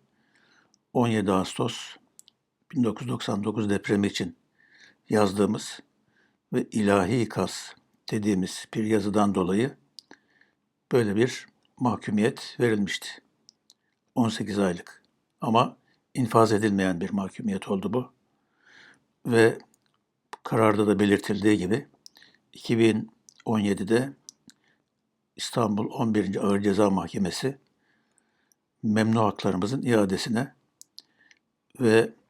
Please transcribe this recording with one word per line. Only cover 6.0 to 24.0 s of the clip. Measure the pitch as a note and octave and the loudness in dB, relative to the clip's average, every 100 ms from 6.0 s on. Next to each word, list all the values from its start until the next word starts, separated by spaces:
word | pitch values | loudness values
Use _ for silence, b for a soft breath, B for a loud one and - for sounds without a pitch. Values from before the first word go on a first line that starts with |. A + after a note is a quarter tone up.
| _ _ _ _ - | _ _ _ _ -6
ve | B2 | -6
ilahi | - A2 G2+ G2+ F#2 A#2+ | -4 0 4 4 4 0
ikaz | A2 - F#2 - - - _ _ - | -2 -2 -4 -6 -14 -20 _ _ -8
dediğimiz | A2+ G#2 G2 F#2 - - | -4 0 0 -2 -8 -10
bir | - | -6
yazıdan | G#2+ A2 G2 G#2 G2+ | 0 0 0 0 2
dolayı | F#2+ F2+ G2 B2+ - _ _ - b b b b b _ _ - | 2 0 0 -2 -4 _ _ -20 b b b b b _ _ 0
böyle | C3 G#2+ G2 | 2 2 2
bir | B2 - - _ _ - | 0 -2 -16 _ _ -4
mahkumiyet | B2 G2 - G#2 A2+ B2 - - | -2 -2 -2 0 0 -2 -12 -2
verilmişti. | A#2+ G#2+ G2 - - - _ _ _ _ _ _ _ _ _ | 0 0 -2 -6 -10 -16 _ _ _ _ _ _ _ _ _
On | - A2+ | -4 -2
sekiz | A2 G2+ G2+ | -2 -6 -2
aylık | G2 F2 - - _ _ _ - | 0 -2 -10 -20 _ _ _ -10
ama | B2 A2 B2+ - _ _ _ | 0 2 2 -2 _ _ _
infaz | - A#2 A#2 A2 | -6 2 4 6
edilmeyen | G#2 G#2+ G2 F#2+ F2 | 4 2 2 0 0
bir | F#2+ | -4
mahkumiyet | G2+ F#2+ - A#2+ G2 - | -4 -6 -8 -6 -6 -4
oldu | G2 G2 | -4 -2
bu. | A#2+ B2+ _ _ _ b b b b b b _ _ - | -4 -6 _ _ _ b b b b b b _ _ 0
Ve | A#2 A2+ - - _ _ _ _ _ _ - | 4 4 2 -12 _ _ _ _ _ _ -16
kararda | - B2 A2 G2+ G#2 | -4 2 4 4 2
da | G2 | 4
belirtildiği | G2+ G2+ - G2+ G#2 G#2+ | 4 2 0 -2 2 2
gibi | F2+ A#2 C#3+ _ - b b b _ | 0 -4 -6 _ -20 b b b _
iki | - - A#2 | -14 -4 2
bin | A2+ G#2+ - _ _ _ | 4 2 -4 _ _ _
on | - A2 | -4 -2
yedide | G2+ G2 F#2+ A2+ | 0 -2 0 0